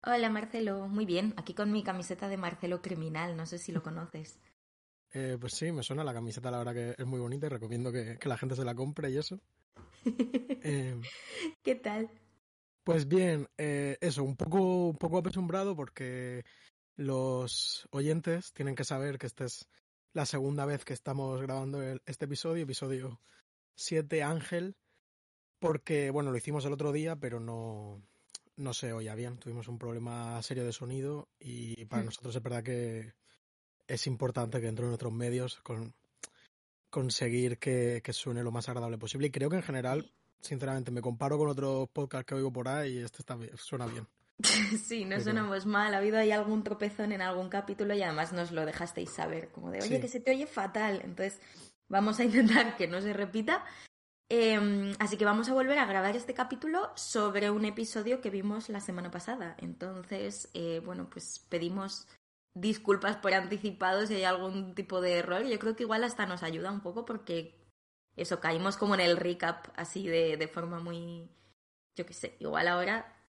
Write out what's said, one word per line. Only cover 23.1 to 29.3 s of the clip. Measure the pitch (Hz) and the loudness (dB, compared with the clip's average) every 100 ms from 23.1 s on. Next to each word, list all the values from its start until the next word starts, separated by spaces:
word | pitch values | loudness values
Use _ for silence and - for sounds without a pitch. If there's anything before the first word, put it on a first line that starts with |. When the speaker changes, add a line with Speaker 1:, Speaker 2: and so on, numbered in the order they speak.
| 117 _ - _ _ _ - | -10 _ -20 _ _ _ -10
Speaker 2:
siete, | - 160 147 160 | -2 0 2 0
Ángel, | 147 160 - 175 185 - _ _ _ _ _ _ _ _ | 2 0 -2 -2 -4 -8 _ _ _ _ _ _ _ _
porque, | 170 151 - 151 139 | 0 0 2 0 2
bueno, | 143 143 | 0 0
lo | 123 | -2
hicimos | - 147 139 | -2 -2 -2
el | |
otro | 139 147 | 0 0
día, | 147 160 160 | 0 0 -4
pero | 135 117 | -4 -4
no, | 113 117 113 107 104 101 - _ _ - _ - | -6 -6 -6 -8 -10 -14 -18 _ _ -20 _ -8
no | 139 | -6
se | 120 127 | -4 -4
oía | 113 110 | -4 -4
bien. | 110 120 | -6 -6